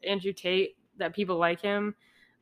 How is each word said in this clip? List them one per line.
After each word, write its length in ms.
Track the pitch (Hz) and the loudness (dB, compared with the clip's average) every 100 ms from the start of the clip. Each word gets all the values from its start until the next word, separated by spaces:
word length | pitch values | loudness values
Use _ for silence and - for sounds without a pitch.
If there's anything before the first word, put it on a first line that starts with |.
Andrew 300 | - 196 190 | -4 -2 -2
Tate, 440 | 185 180 185 190 - _ - | -4 0 2 2 -2 _ -6
that 180 | 170 170 | -4 -2
people 220 | 190 175 | -2 2
like 240 | 170 170 | 2 2
him. 340 | 202 202 208 - _ _ _ _ | 0 -2 -2 -6 _ _ _ _